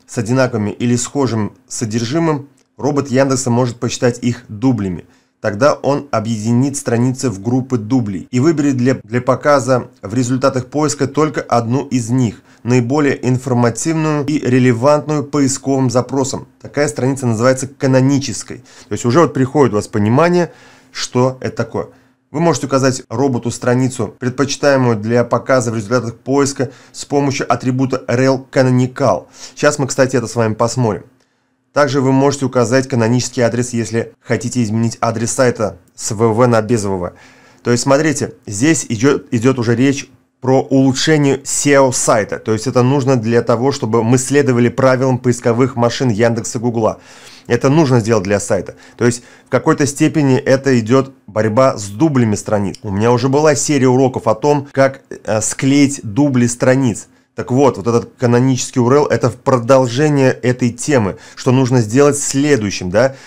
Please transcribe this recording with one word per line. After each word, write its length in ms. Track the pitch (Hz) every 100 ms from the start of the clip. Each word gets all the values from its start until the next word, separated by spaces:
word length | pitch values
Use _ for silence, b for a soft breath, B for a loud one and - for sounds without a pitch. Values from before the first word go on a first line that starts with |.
| -
с 120 | -
одинаковыми 540 | 107 131 123 117 104
или 260 | - 120 120
схожим 560 | - 143 127 110 101 - -
содержимым, 800 | - 113 113 113 160 165 147 - _ _ -
робот 340 | 123 143 139
Яндекса 400 | 123 135 131 123
может 300 | 120 123 117
посчитать 400 | 120 - 127 120
их 220 | 123 117 -
дублями. 560 | 107 131 113 95 87 - b b b
Тогда 340 | 107 101 143
он 340 | - - 143 -
объединит 680 | 113 107 113 110 120 143 139
страницы 520 | - 113 127 131 131
в 120 | 98
группы 360 | 107 127 127 123
дублей 520 | 104 131 104 92 -
и 80 | 123
выберет 380 | 151 156 143 123
для, 180 | 123 131
для 180 | - 120
показа 680 | 127 123 147 139 127 127 - _
в 120 | 101
результатах 540 | 120 120 131 139 127 120
поиска 380 | 143 151 - 135
только 360 | - 156 123
одну 440 | - 117 113 131 -
из 220 | 127 113
них, 320 | 131 117 87 _ b
наиболее 640 | 117 127 117 147 143 104 123
информативную 960 | 127 131 120 120 113 160 160 156 147 131
и 140 | 151
релевантную 840 | - 127 127 113 135 151 143 151 143
поисковым 640 | 147 135 131 135 135 131
запросам. 580 | 123 117 135 127 92 - _
Такая 260 | - 143 147
страница 400 | 143 127 135 123
называется 400 | 110 123 131 135
канонической. 920 | - 135 131 131 143 - 101 - - - B B
То 60 |
есть 100 | 104
уже 160 | 120 139
вот 140 | 147
приходит 400 | 131 127 151 123
у 20 | 104
вас 140 | -
понимание, 640 | 113 104 127 170 175 165 B B B B
что 440 | - - 123 127 131
это 160 | 117 -
такое. 300 | 113 104 - b b b _
Вы 80 | 147
можете 280 | 170 151 127
указать 360 | 135 131 123 -
роботу 420 | 113 139 120 120
страницу, 640 | - 120 123 131 131 107 -
предпочитаемую 800 | 120 131 135 - 147 135 123 110
для 300 | 107 120 117
показа 480 | 120 - 131 117
в 20 | 113
результатах 400 | 101 123 113 -
поиска 520 | - 139 139 - 127 B B
с 100 | -
помощью 480 | - 143 143 - -
атрибута 500 | 135 123 127 131 131 -
rel 380 | 120 131 135 135
canonical. 760 | 139 131 127 127 127 127 90 - B B B
Сейчас 220 | 147 147
мы, 100 | 131
кстати, 280 | - 131 131
это 120 | 113
с 100 | 120
вами 160 | 113
посмотрим. 500 | 110 117 - 117 90 - _ _ _ _ _ _
Также 280 | 143 143 143
вы 100 | 131
можете 340 | 135 139 139 127
указать 420 | 127 123 131 131
канонический 540 | 123 113 123 120 -
адрес, 320 | 113 117 123
если 400 | 117 107 113 113 -
хотите 420 | - 113 120 123
изменить 380 | 110 113 113 -
адрес 300 | 117 113 117
сайта 480 | - 123 117 101 87 _ -
с 160 | -
В 200 | 104 113
В 140 | 110 123
на 160 | 113
без 220 | 107 120
В 160 | 101 95
В. 140 | 87 - B B B B
То 80 | 117
есть, 100 | 120
смотрите, 540 | 143 139 156 135 113 - -
здесь 400 | 101 147 156 -
идёт, 360 | 113 135 - -
идёт 260 | 123 123 127
уже 180 | 113 117
речь 320 | 139 139 - _ _ _
про 220 | 135 131
улучшение 800 | - 135 135 131 - 156 139 -
сео 480 | - - - 139 135
сайта. 460 | 120 - 123 98 -
То 160 | -
есть 140 | 110 131
это 160 | 123
нужно 320 | 123 143 131 131
для 260 | 110 117
того, 300 | 117 117 135
чтобы 320 | 139 110 117
мы 160 | 113 127
следовали 500 | - 143 139 120 120
правилам 480 | - 131 127 131 127
поисковых 580 | 127 120 123 117 131 123
машин 340 | 117 - 131
Яндекса 500 | 104 117 117 107 113
и 20 |
Гугла. 380 | 120 117 107 - B B B B B
Это 220 | 120 135
нужно 320 | 135 143 123
сделать 240 | 104 110 92
для 140 | 101
сайта. 360 | - 101 78 - B B
То 100 | 120
есть 180 | 120 B B B
в 20 |
какой-то 380 | 127 156 151 139
степени 500 | - 156 156 139 127
это 420 | - 131 139 123
идёт 320 | 107 135 135 - -
борьба 500 | 110 110 110 131 -
с 120 | 101
дублями 480 | 104 160 131 113 101
страниц. 400 | - 104 98 -
У 80 | 107
меня 200 | 98 113
уже 180 | 120 131
была 260 | 139 156 143
серия 320 | - 143 131
уроков 400 | 127 131 123 117
о 80 | 110
том, 320 | 147 147 135
как, 280 | - 135 - -
э, 320 | - - 107
склеить 600 | - - 135 143 139 -
дубли 420 | 113 104 147 127 120
страниц. 640 | - 127 131 127 95 - b b -
Так 160 | 113
вот, 260 | 123 139 -
вот 100 | 107
этот 240 | 117 - -
канонический 600 | 123 120 131 127 - 135
У 80 | 120
Р 20 |
Л 120 | 143 147
это 240 | - 123
в 60 | -
продолжение 920 | - 127 117 135 127 120 151 143 131
этой 400 | - 123 127 123
темы, 480 | 120 - 135 98 - B
что 180 | B 131
нужно 300 | 127 123 131
сделать 340 | 104 123 147 143
следующим, 760 | - 135 147 135 101 - 92
да? 240 | 101 131 131